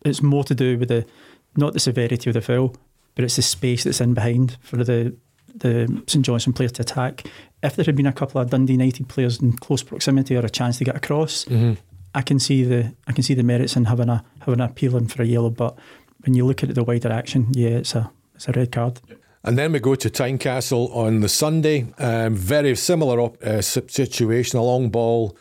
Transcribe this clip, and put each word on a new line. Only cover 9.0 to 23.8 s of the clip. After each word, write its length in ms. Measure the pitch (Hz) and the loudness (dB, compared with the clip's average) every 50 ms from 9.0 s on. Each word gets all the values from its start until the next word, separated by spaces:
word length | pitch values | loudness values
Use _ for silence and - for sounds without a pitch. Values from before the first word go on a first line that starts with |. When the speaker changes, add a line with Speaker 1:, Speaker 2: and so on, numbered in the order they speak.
| 135 - | -6 -6
Speaker 1:
players 320 | - 139 127 120 120 - | -2 -2 0 0 0 0
in 140 | 135 120 120 | 0 0 0
close 300 | - - - 143 127 - | 0 -2 -2 -2 -2 -2
proximity 520 | - - - - 139 135 135 131 135 131 | -6 -10 -4 0 2 2 2 2 2 0
or 80 | 123 117 | 0 0
a 60 | 104 | 0
chance 300 | - - 120 120 120 - | -2 -2 -2 -2 -2 -2
to 40 | 131 | -2
get 120 | 131 123 | -2 -2
across, 500 | 151 - - 147 151 160 156 - - - | -4 -4 -2 -2 0 -2 -2 -4 -6 -4
Speaker 2:
Mm-hmm. 280 | - 123 113 117 117 107 - - _ - - - - - | 0 2 2 2 2 0 -2 -6 _ -20 -20 -18 -6 -4
Speaker 1:
I 80 | 135 127 | -4 0
can 160 | - 139 135 | 0 0 0
see 240 | - - 139 131 127 | 2 2 2 2 2
the, 320 | 123 123 120 113 117 - - _ | 2 2 0 0 -2 -6 -8 _
I 60 | - | -4
can 100 | 123 - 127 | -2 0 0
see 120 | - 139 | 2 2
the 80 | 123 117 | 2 2
merits 320 | 120 123 120 135 - - | 2 2 2 0 0 0
in 100 | 131 123 | 2 2
having 240 | 104 120 120 120 120 | 2 2 2 2 2
a, 160 | 117 110 - _ _ - | 0 -2 -2 _ _ -8
having 160 | - 139 123 | -4 -2 0
an 60 | 117 | 0
appeal 360 | 123 120 - - 143 127 127 123 | 0 -2 -2 -2 0 0 2 0
in 100 | 117 110 | 0 -2
for 140 | - - | -2 -2
a 60 | 117 113 | 0 0
yellow. 240 | 120 117 117 117 | 2 2 2 0
But 260 | 113 - 120 110 - - - - - - _ _ _ - | 0 -2 -2 -4 -4 -8 -16 -20 -20 -20 _ _ _ -6
when 120 | - 135 127 | 0 2 2
you 100 | 123 123 | 4 4
look 200 | 131 135 - - | 2 0 0 -2
at 100 | 139 - | -2 -2
the 100 | 123 117 | -2 0
wider 280 | 120 120 120 - 117 | 0 0 0 0 -2
action, 380 | 110 117 123 - - 135 117 113 | -2 -4 -4 -2 0 0 0 2
yeah, 180 | 135 123 120 117 | 2 2 2 2
it's 240 | 117 120 120 - - | 0 0 -2 -2 -2
a, 180 | 117 113 - - _ _ _ _ | -2 -4 -4 -6 _ _ _ _
it's 140 | - - - | -10 -6 -4
a 40 | |
red 200 | 120 127 127 120 | -2 0 -2 -2
card. 280 | - 120 117 123 123 - - - - - _ _ _ _ - | -2 -2 -4 -4 -4 -8 -14 -20 -20 -20 _ _ _ _ -4
Speaker 2:
And 160 | 110 120 135 | -2 0 0
then 120 | 147 165 | 2 0
we 80 | 156 135 | 0 0
go 140 | 107 135 135 | 2 2 2
to 160 | 131 - 110 | 2 0 -2
Tynecastle 840 | - - 131 127 135 123 - 139 127 131 120 - 131 117 123 120 - | -2 -2 -2 -2 -2 -2 -2 -2 -2 -2 -2 -2 0 0 0 -2 -2
on 260 | 120 113 110 110 110 | -2 0 2 2 2
the 100 | 104 98 | 2 2
Sunday. 640 | - - 151 151 160 160 151 156 151 139 120 127 - - | 0 0 0 2 2 2 2 2 2 0 -2 -4 -6 -4
Um, 340 | 143 120 113 113 113 113 110 | -2 -2 0 0 0 0 -2
very 420 | 98 92 92 143 151 143 139 123 | -2 -2 0 2 2 2 2 0
similar 460 | - - - 180 165 156 131 120 120 | 0 0 0 2 2 2 2 2 2
op-, 200 | 120 117 - - - | 0 -2 -4 -6 -4
uh, 180 | 113 107 104 | -4 -2 -2
si-, 260 | 98 - - 131 | -2 -2 -2 -4